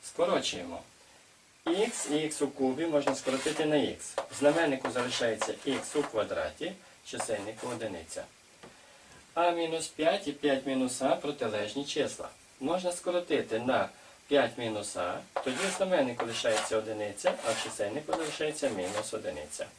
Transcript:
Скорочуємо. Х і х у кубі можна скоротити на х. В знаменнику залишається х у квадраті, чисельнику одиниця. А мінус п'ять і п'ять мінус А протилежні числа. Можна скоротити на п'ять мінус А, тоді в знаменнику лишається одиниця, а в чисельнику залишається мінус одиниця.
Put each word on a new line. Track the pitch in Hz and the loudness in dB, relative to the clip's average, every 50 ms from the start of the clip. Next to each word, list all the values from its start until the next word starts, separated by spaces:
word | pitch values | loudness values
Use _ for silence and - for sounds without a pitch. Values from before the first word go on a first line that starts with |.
| - | -16
Скорочуємо. | - - - 165 185 185 143 123 - - - - - - - - - - - - - - - - - - - - - - - - | -14 0 2 2 4 4 2 2 0 -4 -4 -8 -8 -10 -12 -12 -16 -20 -20 -20 -20 -20 -20 -20 -20 -20 -20 -20 -20 -20 -6 -2
Х | 160 170 190 220 233 - - - 143 | 0 2 4 2 2 0 -4 -2 0
і | 147 151 156 147 | 0 0 0 0
х | - - | 0 0
у | 147 135 | -2 -2
кубі | - - 135 131 131 143 165 | 0 0 2 2 2 2 0
можна | 165 151 147 139 135 135 | 2 2 4 4 2 0
скоротити | - - 131 131 131 - 156 151 - 156 | 0 -2 -2 -2 0 0 0 0 2 2
на | 151 151 147 | 4 4 4
х. | 127 - - - - - - - - - | 4 2 -2 -6 -10 -8 -6 -6 -6 -6
В | - - | -4 4
знаменнику | 139 147 147 165 170 151 135 131 - 135 | 6 6 6 6 4 2 2 0 -2 -2
залишається | 117 123 123 123 120 - 123 117 110 104 - - - - - | -2 0 -2 -2 0 0 0 0 0 0 -2 -2 -2 -4 -2
х | 143 131 - - - - | -2 -2 0 -2 -2 0
у | 151 143 | 0 0
квадраті, | - - 110 101 95 110 - - - - - 147 175 190 - - - - - - | 0 0 -2 -2 0 0 -2 -2 -4 -4 -6 -8 -8 -8 -10 -16 -20 -20 -20 -14
чисельнику | - - - - - 113 101 98 107 113 - - 127 | -12 -6 -6 -4 -2 -2 -4 -4 -8 -8 -8 -8 -6
одиниця. | 120 113 113 110 95 85 85 - - - - - - - - - - - - - - - - - - - - - - - - - - | -6 -4 -6 -6 -6 -8 -10 -10 -12 -12 -12 -12 -16 -20 -20 -20 -20 -20 -20 -20 -20 -20 -20 -20 -20 -20 -20 -20 -20 -20 -20 -8 0
А | 165 170 175 | 4 4 4
мінус | 170 170 165 160 160 165 160 - | 4 4 2 0 0 -2 -4 -6
п'ять | - - 156 165 185 202 - 147 | -2 2 4 4 4 4 0 -4
і | |
п'ять | 139 - - 147 135 131 - | -6 0 4 4 4 4 2
мінус | 135 135 131 131 123 - - | 0 2 2 2 2 0 0
А | 131 139 165 | 2 2 2
протилежні | - - 147 147 - 123 110 107 104 104 104 - 139 143 | 2 2 -4 -2 -2 -2 0 0 0 -2 -2 -4 -6 -6
числа. | - - 151 135 113 - - - - - - - - - - | -2 0 0 0 0 -2 -8 -12 -14 -14 -18 -20 -20 -14 -6
Можна | 131 143 170 185 185 180 | -2 0 0 2 0 0
скоротити | 175 - - 185 175 175 175 - 160 127 113 - 113 110 | -2 -2 -2 0 0 0 2 2 0 0 2 0 -2 0
на | 117 123 131 113 - - - - - - - - - - | 2 2 2 2 2 0 -4 -14 -20 -20 -20 -20 -4 4
п'ять | 143 143 127 113 - - | 4 4 4 4 0 -2
мінус | 120 113 107 104 101 - - 92 | -4 -2 -2 -2 -4 -4 -4 -4
А, | 90 90 90 - - - - - - | -2 -2 -4 -6 -8 -6 -6 -4 -2
тоді | 135 127 - 185 190 190 | -2 -2 0 -2 -2 0
в | - | 0
знаменнику | 196 190 185 160 135 127 117 117 120 | 2 4 4 4 4 2 0 -2 -4
лишається | 117 113 - - 120 110 107 - - 113 110 | -4 -2 0 2 2 2 2 2 2 0 0
одиниця, | 110 110 107 107 107 104 98 - - - - - - 143 | 0 0 -4 -2 -4 -4 -4 0 0 0 0 2 0 -2
а | |
в | 135 127 - | 0 0 -2
чисельнику | 110 - - 104 101 110 151 151 - | -6 -4 -2 -2 -2 -2 -4 -2 -2
залишається | - 165 160 151 151 - 156 151 151 - - 135 | -2 -2 0 -4 -2 -2 -2 -2 -2 0 -2 -2
мінус | 110 98 90 92 - 104 - - - | 0 0 -4 -2 -2 -2 -4 -2 -6
одиниця. | 107 101 - 90 90 90 90 - - - - - | -4 -4 -4 -6 -6 -10 -10 -8 -8 -8 -10 -10